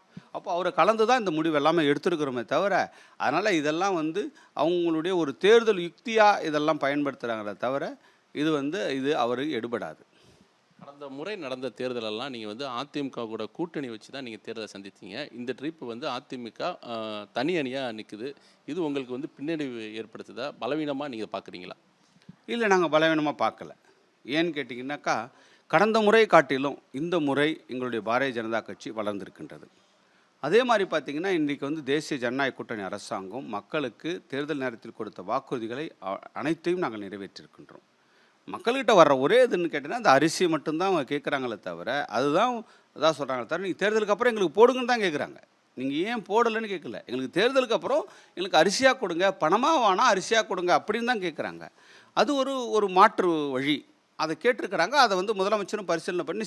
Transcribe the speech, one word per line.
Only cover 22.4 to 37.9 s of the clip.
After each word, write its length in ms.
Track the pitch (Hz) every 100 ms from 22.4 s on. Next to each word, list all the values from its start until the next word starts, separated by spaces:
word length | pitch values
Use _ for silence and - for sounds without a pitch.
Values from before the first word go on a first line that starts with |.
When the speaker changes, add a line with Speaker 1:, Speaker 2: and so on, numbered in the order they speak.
| -
Speaker 1:
இல்ல, 200 | 233 220
நாங்க 320 | 190 165 151
பலவீனமா 360 | 160 156 151 127
பார்க்கல. 320 | 110 - 82 - _ _ _ _ -
ஏன்னு 240 | 151 170
கேட்டீங்கன்னாக்கா, 760 | 147 123 123 127 143 170 135 120 _ _ _ -
கடந்த 340 | - 220 220
முறை 260 | 208 226 220
காட்டிலும் 520 | 165 143 135 143 - _
இந்த 280 | 131 170 175
முறை 440 | 147 135 151 160 -
எங்களுடைய 420 | 127 127 117 104
பாரதிய 320 | 120 135 120
ஜனதா 200 | 113 113
கட்சி 280 | 104 95 143
வளர்ந்திருக்கின்றது. 720 | 110 107 101 92 - 78 78 - _ _ _ _ _ _ _
அதே 240 | 139 208
மாதிரி 240 | 254 220 185
பார்த்தீங்கன்னா, 360 | 160 139 147 190
இன்றைக்கு 400 | 180 147 139 143
வந்து 160 | 160
தேசிய 360 | 131 147 151 147
ஜனநாயக 380 | 120 131 135 -
கூட்டணி 260 | 120 113
அரசாங்கம் 640 | 95 101 - 110 95 117
மக்களுக்கு 800 | 143 104 - 156 135 101 151 180 -
தேர்தல் 280 | 135 147 151
நேரத்தில் 360 | 131 113 113
கொடுத்த 300 | - 107 90
வாக்குறுதிகளை 680 | 90 127 - 131 110 123 160 -
அ-, 180 | 95 95 -
அனைத்தையும் 480 | 95 131 160 170 180
நாங்கள் 200 | 151 110
நிறைவேற்றிருக்கின்றோம். 840 | 98 101 95 - 76 - 73 - _